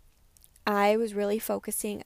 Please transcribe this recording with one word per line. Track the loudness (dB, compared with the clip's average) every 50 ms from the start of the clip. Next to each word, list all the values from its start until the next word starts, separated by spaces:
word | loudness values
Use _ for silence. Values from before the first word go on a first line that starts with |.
| _ -20 _ _ _ _ _ _ -20 -20 _ _ -4
I | 0 2 4 4 4 4
was | 4 2 -2
really | -2 -2 0 0 0 -2
focusing | -2 -2 -4 -4 -4 -6 -6 -4 -4 -6 -6 -6 -8